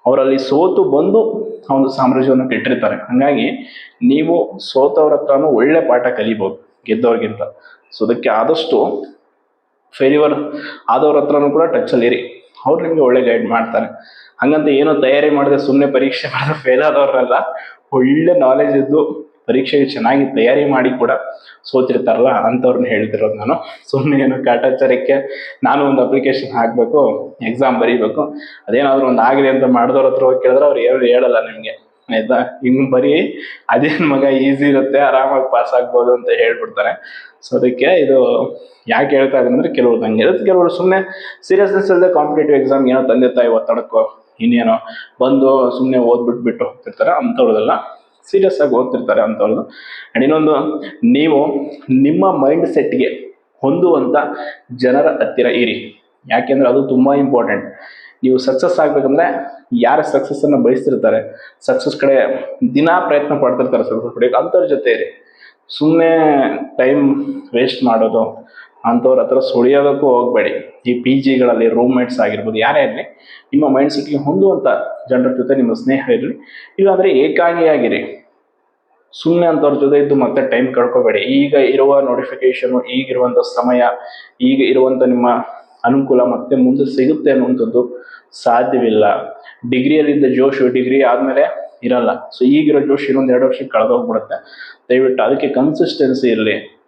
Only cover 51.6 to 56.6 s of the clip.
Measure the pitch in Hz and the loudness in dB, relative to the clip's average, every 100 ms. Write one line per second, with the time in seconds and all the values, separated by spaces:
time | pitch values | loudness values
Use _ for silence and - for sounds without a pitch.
51.6 | - - - 131 139 170 190 165 135 165 | -8 -12 -2 2 2 2 0 2 0 0
52.6 | 175 156 123 131 - - - - _ _ | 0 -2 -2 -2 -4 -6 -16 -20 _ _
53.6 | 135 170 180 151 - 147 147 - - - | -2 0 2 2 0 -2 -2 -8 -12 -16
54.6 | _ 123 123 135 156 - 110 - 123 120 | _ -2 0 2 0 0 -4 0 0 0
55.6 | 117 - 113 - _ _ 127 120 123 135 | -2 -4 -12 -20 _ _ -4 -4 0 0